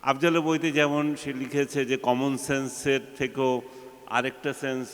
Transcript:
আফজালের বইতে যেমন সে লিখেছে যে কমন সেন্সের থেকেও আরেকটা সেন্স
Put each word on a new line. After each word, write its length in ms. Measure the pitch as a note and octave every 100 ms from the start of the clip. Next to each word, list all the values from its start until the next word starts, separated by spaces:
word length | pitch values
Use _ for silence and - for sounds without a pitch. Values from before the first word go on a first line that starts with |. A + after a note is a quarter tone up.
আফজালের 380 | C3 C3+ E3+ E3
বইতে 320 | D#3+ D#3+ E3
যেমন 420 | D3 D3 D3 D3+ D3
সে 80 | C#3
লিখেছে 520 | C3 C3 C#3+ C#3 C#3
যে 120 | B2+ C3
কমন 400 | B2 B2 C3+ C3
সেন্সের 640 | - C#3 C3+ - D3 C3+ - -
থেকেও 440 | C3 C3+ C3 B2+ - - - - -
আরেকটা 460 | A#2+ B2+ - D3
সেন্স 360 | C3+ C#3 C3 B2